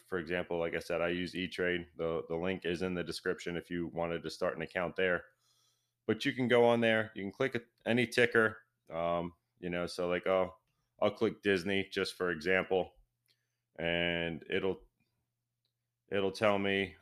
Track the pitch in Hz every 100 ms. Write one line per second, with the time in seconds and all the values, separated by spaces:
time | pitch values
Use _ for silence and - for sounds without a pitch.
0 | _ 90 80 90 85 85 85 82 - 82
1 | 87 87 87 85 90 - 90 90 85 -
2 | 82 82 - 82 92 92 82 85 92 90
3 | 82 - 92 85 87 85 - 87 82 80
4 | 85 85 80 - 90 69 80 90 85 85
5 | 92 87 - _ _ _ _ _ _ _
6 | - 110 139 123 120 120 120 117 113 110
7 | 107 98 98 - 131 117 - _ 104 120
8 | 117 - 120 117 110 - _ _ - 82
9 | 85 85 87 - _ _ 87 87 87 -
10 | 87 90 92 95 90 - _ _ _ -
11 | 104 104 110 - 104 98 90 98 95 98
12 | 92 - 90 80 87 95 90 92 87 -
13 | _ _ _ _ _ _ _ - 85 85
14 | 87 85 85 80 - 95 95 87 - _
15 | _ _ _ _ _ _ _ _ _ _
16 | _ 101 98 - 107 101 98 98 92 -